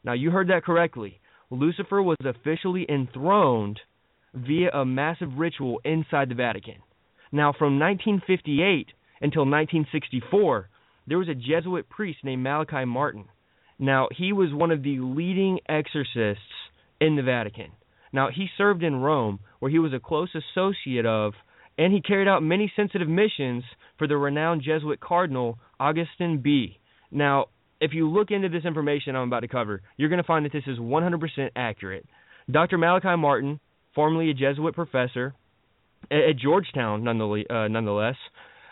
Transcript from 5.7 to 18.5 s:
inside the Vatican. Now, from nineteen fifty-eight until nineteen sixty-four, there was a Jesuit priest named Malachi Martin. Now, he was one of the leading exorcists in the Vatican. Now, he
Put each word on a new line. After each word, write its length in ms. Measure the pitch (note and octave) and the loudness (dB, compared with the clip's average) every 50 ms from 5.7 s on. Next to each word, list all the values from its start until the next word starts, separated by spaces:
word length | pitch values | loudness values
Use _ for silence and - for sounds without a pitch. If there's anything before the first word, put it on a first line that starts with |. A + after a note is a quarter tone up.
| A#2 A2+ - | -4 -4 -2
inside 440 | C#3+ D#3+ D#3+ D3+ - - C#3+ C#3 B2 | -2 -2 -2 -2 -2 -2 -2 0 0
the 40 | B2 | -2
Vatican. 420 | A#2+ B2 A#2 G#2+ G#2+ A2 A2+ - - - _ _ _ _ _ _ _ _ _ | -2 -2 -2 -4 -6 -10 -16 -18 -20 -20 _ _ _ _ _ _ _ _ _
Now, 220 | - D3 D3 D3 C#3+ | 0 2 2 2 2
from 220 | - D#3 C#3+ C#3 C#3 | 2 2 2 4 4
nineteen 420 | D#3 F3+ G3+ F#3 - A3 G#3 F#3+ - | 4 2 2 0 2 2 2 2 2
fifty-eight 600 | - F#3 F3 - D3+ D3 C#3 E3+ G3+ F#3+ C#3+ G2+ - - _ _ _ _ - | 0 0 0 0 0 0 2 2 2 2 0 -2 -6 -12 _ _ _ _ -4
until 240 | C3 D3 - D#3+ C#3+ | -2 0 2 2 2
nineteen 420 | C3+ C#3+ D3+ D#3 D#3 - D#3+ D3+ - | 4 4 2 2 2 0 -2 -2 -2
sixty-four, 800 | - D3+ - - - B2+ A2 - - G3+ G#3 E3 B2+ G#2 F#2+ G2 _ _ _ _ _ _ _ | -4 -6 -4 -4 -6 -6 -2 0 2 4 4 4 2 0 -4 -8 _ _ _ _ _ _ _
there 120 | - D3+ F3+ | -2 -2 -2
was 100 | F#3 E3 | -2 -2
a 60 | D3+ | -4
Jesuit 540 | B2+ A#2 B2+ D#3 E3+ D#3+ F#3 F3+ E3 - - | -6 -2 0 0 0 0 -2 -4 -4 -6 -8
priest 300 | - - G#3+ F#3 D3 - - | -8 -6 -6 -6 -6 -8 -8
named 180 | C#3 C3 B2+ | -6 -4 -4
Malachi 440 | B2+ C3+ C#3+ D3+ D#3 - D3+ C#3 C3 | -2 -2 -2 -2 -2 -4 -4 -4 -4
Martin. 400 | B2 A#2+ B2+ D3 D3 - G#2 G2+ - _ _ _ _ _ _ _ _ _ - | -2 -2 -2 -2 -2 -4 -8 -14 -20 _ _ _ _ _ _ _ _ _ -2
Now, 300 | C3 C3+ C3+ C3 C3 - - | 0 2 4 4 2 0 -2
he 160 | - F3+ F#3 | -2 -2 0
was 160 | G3+ G3 F#3+ D#3+ | 2 2 2 2
one 180 | C#3+ D3 E3+ E3+ | 2 2 2 2
of 120 | E3 D3+ | 2 0
the 160 | C3 C#3+ C#3 C3 | 0 -2 -2 -2
leading 640 | B2+ B2+ C3 D3+ E3+ F3+ F#3+ F#3 G3 F#3+ F#3 F3+ - - | -2 -4 -4 -2 -2 -2 0 0 2 2 0 -2 -2 -2
exorcists 760 | D#3 D3+ D3+ - - D3+ C3+ - - A#2+ A2+ G#2 G2+ G2+ - - - - - - _ _ _ _ _ - | -2 -2 -2 -2 -4 -6 -6 -4 -2 -2 -2 -2 -2 -4 -8 -16 -20 -20 -20 -20 _ _ _ _ _ 0
in 160 | D#3 D#3+ D3+ | 2 2 2
the 60 | C#3+ | 2
Vatican. 500 | C3 B2+ B2 A#2+ A2+ G#2+ - A#2 G2+ - - _ _ _ _ _ _ _ | 2 0 0 0 -2 -4 -8 -12 -16 -16 -18 _ _ _ _ _ _ _
Now, 160 | - C#3 C3+ - B2 | 0 0 0 0 0
he 120 | D#3 G3 F3 | -4 -6 -4